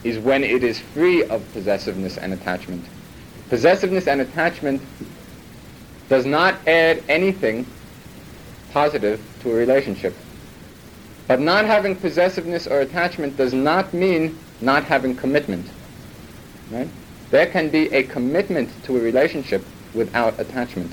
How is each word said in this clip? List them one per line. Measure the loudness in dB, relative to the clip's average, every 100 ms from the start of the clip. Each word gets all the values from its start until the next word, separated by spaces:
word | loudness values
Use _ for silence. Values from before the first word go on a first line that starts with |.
is | -4 -2
when | 2 2
it | 4 2
is | 2 -2
free | -8 2 4 4
of | 2 -2 -4
possessiveness | -6 -2 0 -2 -4 -6 -6
and | -8
attachment. | -6 -4 -6 -6 -12 -12 -18 -20 -20 -20 -20 -4
Possessiveness | 4 4 4 2 0 0
and | 0
attachment | -2 0 -2 0 -2 -2 -6 -16 -16 -16 -20 -20 -20 -20 -20 -20 -20 -20 0
does | 2 4
not | 2 2 2 2
add | 6 6 2 0
anything | 2 2 2 -2 -2 -8 -12 -20 -20 -20 -20 -20 -20 -20 -20 -4
positive | 0 2 2 -2 -2 -8 -8
to | -2
a |
relationship. | 0 4 2 2 -4 -4 -6 -18 -20 -20 -20 -20 -20 -20 -20 -20 -20 0
But | 2
not | 4 2
having | 4 2 2 -2
possessiveness | -2 2 2 0 -4 -6 0
or | 0
attachment | 0 0 -2 -2 -6 0
does | 0
not | 2 2 2 0
mean | 0 2 2 0 -6 -18 -4
not | 2 2
having | 2 0 0 -2
commitment. | 0 0 0 -6 -8 -16 -20 -20 -20 -20 -20 -20 -20 -20 -12
Right? | -10 -10 -12 -20 -20 2
There | 4 4
can | 0 0
be | 0 2
a | 0
commitment | -2 -2 0 0 0 -2 -2 -8
to | -2 0
a |
relationship | 2 2 2 0 -4 -4 -4 -20 -8
without | -4 -2 2 0 0
attachment. | -6 -4 -6 -6 -10